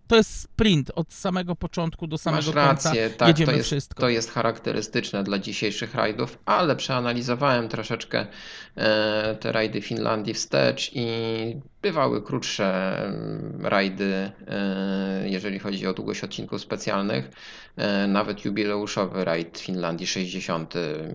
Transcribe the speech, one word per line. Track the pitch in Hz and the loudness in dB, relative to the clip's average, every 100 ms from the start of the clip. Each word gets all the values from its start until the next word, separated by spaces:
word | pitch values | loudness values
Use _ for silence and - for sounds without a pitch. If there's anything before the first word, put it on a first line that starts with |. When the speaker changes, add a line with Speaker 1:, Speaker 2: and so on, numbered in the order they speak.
| - | 6
Speaker 1:
to | 226 | 8
jest | - - | 8 0
sprint | - - 208 156 127 - | -4 4 6 6 2 -4
od | 160 | -6
samego | - 190 185 175 165 | -4 -2 -2 -2 -4
początku | 180 - 165 - 165 | -4 -2 -4 -4 -6
do | 156 | -2
samego | 165 156 147 | 0 2 2
Speaker 2:
Masz | 147 143 | 6 6
Speaker 1:
końca. | - 160 | 6 2
Speaker 2:
rację, | 117 113 | 2 0
tak, | - - | 6 6
Speaker 1:
Jedziemy | 151 151 | 8 4
Speaker 2:
to | 127 | 2
jest, | 123 | 0
Speaker 1:
wszystko. | 143 - - | -2 -4 0
Speaker 2:
to | 127 | 2
jest | 113 113 | 2 0
charakterystyczne | 123 117 117 117 110 107 120 - 101 | 0 0 0 -2 -2 -2 -2 -2 -2
dla | 98 98 | 0 -2
dzisiejszych | 107 101 107 - 113 117 | -2 -2 -2 -2 -4 0
rajdów, | 110 110 123 - - | 0 0 -6 -4 0
ale | 208 170 127 | 2 4 0
przeanalizowałem | - 131 120 120 123 123 143 123 113 | 0 -2 0 -2 -2 2 2 2 0
troszeczkę, | 117 107 117 - 117 107 - - - - - | -6 -4 -6 -2 -2 -2 -10 -16 -16 -16 0
e, | 110 107 107 107 107 107 | 4 4 2 0 0 -2
te | 113 | -2
rajdy | 110 110 104 | 0 0 -2
Finlandii | - 113 117 110 107 | -4 -2 0 0 -2
wstecz | 110 - 139 123 123 - | -4 0 4 4 2 -4
i | - 117 113 113 113 113 139 - - | -4 -2 -2 -2 -2 -4 -6 -12 -4
bywały | - 160 131 117 | -2 2 2 0
krótsze, | - 127 - - 98 92 95 98 101 | -2 -4 -4 0 2 2 0 -2 -2
em, | 101 107 104 107 98 101 | -4 -4 -6 -6 -6 2
rajdy, | 101 98 95 98 95 101 - 98 | 2 2 0 0 0 -4 -8 -8
e, | 104 98 95 98 98 95 95 98 | -4 -2 -2 -2 -2 -2 -2 -2
jeżeli | 92 101 98 | -4 -4 -6
chodzi | 104 95 95 | -4 -2 -2
o | |
długość | 92 107 98 | -2 -4 -6
odcinków | 101 - 104 107 | -6 -8 -6 -8
specjalnych. | - 104 - 98 101 131 131 - - - - - | -6 -4 0 0 0 -2 -4 -14 -18 -18 -16 -4
E, | 104 101 101 | 0 2 2
nawet | 98 104 101 - | 2 0 -2 -2
jubileuszowy | 104 104 104 104 110 92 95 87 | 0 0 -2 -2 -2 0 0 0
rajd | 82 85 - | 0 -2 -8
Finlandii | - 92 85 85 92 | -6 -2 -2 -2 -4
sześćdziesiąty | 95 90 92 95 82 80 87 80 76 80 | -4 -4 -6 -4 -4 -4 -4 -4 -6 -6